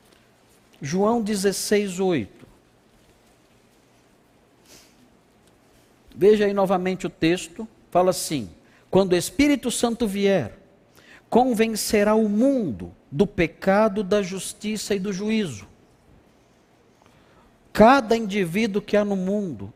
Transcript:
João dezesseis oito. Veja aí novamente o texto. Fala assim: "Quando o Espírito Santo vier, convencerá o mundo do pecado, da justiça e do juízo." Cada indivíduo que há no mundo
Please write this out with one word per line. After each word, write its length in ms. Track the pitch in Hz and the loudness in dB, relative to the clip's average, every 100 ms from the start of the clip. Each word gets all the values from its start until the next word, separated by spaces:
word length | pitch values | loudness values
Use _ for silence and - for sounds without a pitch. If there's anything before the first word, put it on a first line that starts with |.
| _ _ _ _ _ _ _ - | _ _ _ _ _ _ _ -16
João 400 | 143 185 208 240 | -6 -2 0 0
dezesseis 760 | 208 208 196 - - 208 202 175 | -2 -2 -2 -2 -2 0 0 -2
oito. 440 | 190 156 98 - - _ _ _ _ _ _ _ _ _ _ _ _ _ _ _ _ _ _ _ _ _ _ - _ _ _ _ _ _ _ _ _ _ _ _ _ - | -2 -2 -4 -12 -20 _ _ _ _ _ _ _ _ _ _ _ _ _ _ _ _ _ _ _ _ _ _ -20 _ _ _ _ _ _ _ _ _ _ _ _ _ 2
Veja 300 | 190 214 202 | 4 6 2
aí 80 | |
novamente 520 | 202 190 185 185 185 175 | 0 0 0 -2 -4 -8
o 40 | |
texto. 580 | - 165 180 - - 220 _ _ | -2 0 0 -6 -14 -16 _ _
Fala 200 | 170 185 | 2 2
assim: 400 | 175 - 147 90 - _ _ - | 0 -4 -6 -6 -14 _ _ 0
"Quando 240 | 185 196 | 2 4
o 20 | 180 | 0
Espírito 540 | - - 294 277 240 | -2 0 2 2 -2
Santo 380 | - 240 220 220 | -2 -2 0 -4
vier, 500 | 202 196 185 104 - _ _ _ _ - - - | 0 2 2 -2 -12 _ _ _ _ -20 -20 0
convencerá 840 | 226 262 220 226 214 - 214 208 220 | 2 2 2 0 -2 0 2 4 2
o 120 | 214 | 2
mundo 640 | 208 269 262 175 87 90 - - | 2 2 2 -2 -6 -12 -16 -10
do 160 | 139 196 | -2 0
pecado, 760 | - 160 - 190 196 220 202 | 0 -2 -2 0 2 2 0
da 200 | 185 208 | -2 -2
justiça 720 | 180 190 - - 208 214 - 196 | -2 -8 -12 -10 -8 -8 -4 -4
e 40 | |
do 140 | 202 | -4
juízo." 540 | 185 214 220 180 104 92 _ _ _ _ - _ _ _ _ _ _ _ _ _ _ _ _ _ _ _ | -6 -2 -2 -2 -8 -18 _ _ _ _ -20 _ _ _ _ _ _ _ _ _ _ _ _ _ _ _
Cada 460 | - 220 277 214 226 | 4 6 6 2 -2
indivíduo 640 | 208 202 170 196 226 196 | -2 -4 -2 -2 -2 -4
que 160 | - 208 | 0 0
há 80 | 208 | 0
no 100 | 190 | -2
mundo 560 | 185 208 190 107 98 | -2 -4 -6 -10 -12